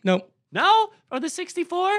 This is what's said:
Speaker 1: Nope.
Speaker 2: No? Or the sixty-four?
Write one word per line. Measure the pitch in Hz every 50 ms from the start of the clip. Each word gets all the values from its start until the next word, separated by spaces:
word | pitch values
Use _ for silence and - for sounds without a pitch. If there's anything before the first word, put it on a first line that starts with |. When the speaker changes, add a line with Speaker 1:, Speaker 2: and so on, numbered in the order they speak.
| -
Speaker 1:
Nope. | 190 185 185 185 - _ _ _ _
Speaker 2:
No? | - 240 277 381 427 440 440 427 - _ _ _
Or | - 262
the | 247 320
sixty-four? | - - 359 339 - 349 339 339 349 349 370 381 403